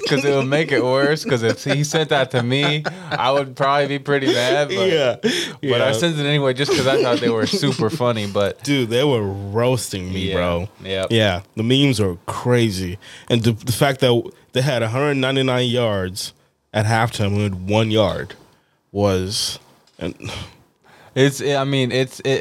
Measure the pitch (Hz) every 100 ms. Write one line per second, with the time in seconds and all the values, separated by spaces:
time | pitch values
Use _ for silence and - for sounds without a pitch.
0 | - 143 143 139 131 147 156 135 123 131
1 | 143 156 - 127 113 107 143 139 147 165
2 | 151 147 131 127 120 135 147 151 151 -
3 | - - 123 139 135 131 139 143 143 143
4 | 135 143 135 120 123 143 143 190 190 160
5 | 131 - 226 349 - - 143 120 131 -
6 | 170 151 143 147 135 123 143 381 131 135
7 | 127 101 120 113 107 104 139 123 110 156
8 | 123 113 101 101 98 - 139 143 117 117
9 | 147 120 101 98 101 107 120 131 - 98
10 | 90 95 95 90 87 87 92 - 92 95
11 | 95 113 107 87 - - 113 135 143 107
12 | 98 90 - - 123 123 113 92 90 92
13 | - - - 120 113 110 - - 143 135
14 | 127 120 - - _ 127 139 123 110 123
15 | 147 139 131 135 131 123 123 120 120 101
16 | 92 95 - - _ _ _ 107 104 113
17 | 117 - 101 101 104 92 92 107 113 110
18 | 98 82 - - - _ _ _ _ 98
19 | 101 92 92 110 - - - _ _ -
20 | 85 - - - - - _ _ _ -
21 | - 131 139 135 131 139 135 139 123 123
22 | 131 - 131 131